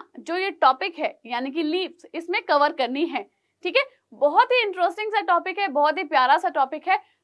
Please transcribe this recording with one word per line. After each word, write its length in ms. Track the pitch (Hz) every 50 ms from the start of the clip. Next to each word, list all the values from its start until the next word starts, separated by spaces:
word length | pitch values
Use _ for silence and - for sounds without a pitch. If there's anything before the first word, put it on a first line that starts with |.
| - _ - -
जो 180 | 214 - 330 370
ये 140 | 381 392 -
टॉपिक 460 | - 320 262 262 262 - 349 339 -
है 200 | - - - _ -
यानी 260 | 226 233 240 254 277
कि 120 | 262 330 330
लीव्स, 420 | 302 320 370 370 294 - _ - - -
इसमें 280 | 339 339 339 370 466 466
कवर 280 | - 311 285 294 302 330
करनी 320 | 302 254 233 262 277 339 339
है, 160 | 277 247 - - _ _ _ _ _ _ -
ठीक 120 | 359 - 523
है? 60 | 571 539 _ _ _ _ 240
बहुत 380 | 202 277 294 311 415 494 466
ही 100 | 494 508
इंटरेस्टिंग 500 | 453 415 359 370 349 392 - 415 427 440
सा 100 | 415 415 392
टॉपिक 360 | 381 349 339 339 370 349 403
है, 80 | 403 359
बहुत 280 | 254 285 294 302 302 359
ही 60 | 381
प्यारा 320 | 294 320 269 254 247 285 -
सा 120 | 392 349
टॉपिक 360 | 277 311 269 262 311 302 - -
है, 120 | 370 403 - _ _ _